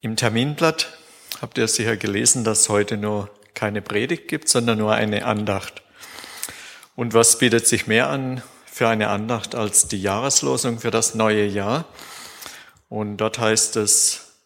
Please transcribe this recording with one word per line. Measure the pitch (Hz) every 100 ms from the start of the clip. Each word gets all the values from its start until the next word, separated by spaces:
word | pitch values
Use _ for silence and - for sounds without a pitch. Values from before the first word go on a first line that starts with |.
Im | 113 110
Terminblatt | 120 110 135 147 160 160 - - - - - -
habt | - -
ihr | 113
sicher | - 110 110
gelesen, | 107 101 117 135
dass | 113 107 -
heute | 104 104 107
nur | 104 104 98 - _
keine | - 107 104
Predigt | 95 104 127 165 -
gibt, | 151 -
sondern | 127 120 110
nur | 107
eine | 113 110 104 120
Andacht. | 107 104 98 - - _ - - - - - - - - - - -
Und | 120
was | 110 113 -
bietet | 123 117 -
sich | - -
mehr | 110 135
an | 143 131 127 - - -
für | - 117
eine | 113 107
Andacht | 104 110 120 - 120
als | 107 - -
die | 104
Jahreslosung | 98 101 135 - 143 127 131 113
für | 117
das | 113 113 110
neue | 110 107 104
Jahr? | 101 101 135 170 - - - - - - - - _ _
Und | 107 107 104
dort | 107 117
heißt | 113 110 - -
es | 104 - - - - _